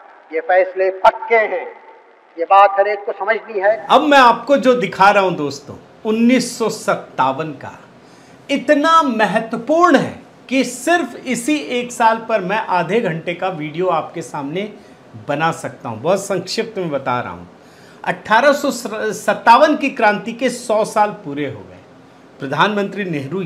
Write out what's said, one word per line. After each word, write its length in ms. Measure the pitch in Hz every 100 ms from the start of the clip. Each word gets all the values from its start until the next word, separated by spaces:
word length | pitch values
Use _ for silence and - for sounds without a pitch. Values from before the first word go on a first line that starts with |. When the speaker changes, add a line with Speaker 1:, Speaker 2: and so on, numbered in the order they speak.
| - - -
Speaker 1:
ये 100 | 160
फैसले 480 | 185 185 185 185 190 185
पक्के 360 | 220 - - 226
हैं, 300 | 208 175 120 - - - _ _ _ 165
ये 60 | 165
बात 320 | 196 202 196
हर 100 | 202
एक 160 | 202 214
को 60 |
समझनी 460 | 190 196 214 220 208
है। 160 | 202 220 -
Speaker 2:
अब 140 | 247
मैं 160 | 302 277
आपको 360 | 240 - - 277
जो 160 | 254 240
दिखा 340 | 190 - 196
रहा 120 | 202
हूं 120 | 185 151
दोस्तों 400 | 143 139 - 95 - - 220
उन्नीस 520 | 226 233 254 240 -
सौ 100 | 214
सत्तावन 840 | - - - - - 135 135 156
का, 240 | 131 101 - - - - - - - -
इतना 520 | 277 302 294 320 330
महत्वपूर्ण 920 | 277 220 202 220 226 233 - 330 349 247
है 220 | - - - - -
कि 160 | 262
सिर्फ 520 | - - 320 339 269 - 254
इसी 300 | 240 302 294 -
एक 200 | 247 240
साल 320 | - 226 226 226
पर 120 | 214
मैं 240 | 180 214 -
आधे 260 | 180 165 220
घंटे 320 | 190 160 175
का 140 | 165 185
वीडियो 380 | 156 151 160 185
आपके 340 | 160 - 170
सामने 460 | 160 156 139 175 208 - - - - 113 123
बना 220 | 143 165
सकता 360 | - 135 127 123
हूं। 120 | 107
बहुत 200 | 151 190
संक्षिप्त 580 | 196 185 - 226 220 190
में 120 | 170
बता 280 | 139 135 123
रहा 120 | 98
हूं। 120 | 87 87 - - - - -
अठारह 480 | - 180 - 226 285
सौ 160 | 277 277
सत्तावन 1080 | - 208 214 214 180 - 196 233 240 302 294
की 120 | 269
क्रांति 420 | - 214 202 226
के 180 | 226 262
सौ 340 | 240 - 214 208
साल 240 | 220 208 -
पूरे 220 | 151 139 139
हो 140 | 104
गए। 180 | 92 90 - - - - - -
प्रधानमंत्री 680 | 135 143 196 208 196 190 185
नेहरू 360 | 147 131 190